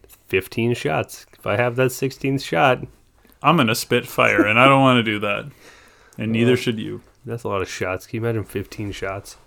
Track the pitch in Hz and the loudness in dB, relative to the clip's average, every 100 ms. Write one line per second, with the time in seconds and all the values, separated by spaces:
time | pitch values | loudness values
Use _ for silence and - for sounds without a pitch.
0 | - - - 92 - - 117 120 147 147 | -20 -20 -2 -2 -2 -2 0 0 -2 -2
1 | - - - - - 104 123 120 131 - | -4 -10 -20 -10 -4 0 0 0 -2 0
2 | 135 - 135 135 - 165 139 127 - _ | -6 -4 -4 -4 -2 2 2 2 -4 _
3 | _ _ _ _ 143 165 113 113 - 120 | _ _ _ _ 2 2 2 0 0 -2
4 | 120 - 113 104 104 113 135 135 135 123 | -2 0 2 4 4 6 6 6 6 4
5 | 110 104 104 104 139 - - - - _ | 2 -2 -2 -4 -8 -18 -20 -20 -20 _
6 | - - 110 113 120 123 127 110 - 104 | -20 -8 -4 2 4 2 0 -4 -8 -12
7 | _ _ 113 117 107 98 90 - 92 92 | _ _ -12 -8 -4 -4 -4 -6 -6 -6
8 | - 110 117 113 95 104 95 - 101 90 | -6 -6 -2 -4 -4 -8 -8 -10 -10 -8
9 | 98 98 - - | -8 -8 -12 -20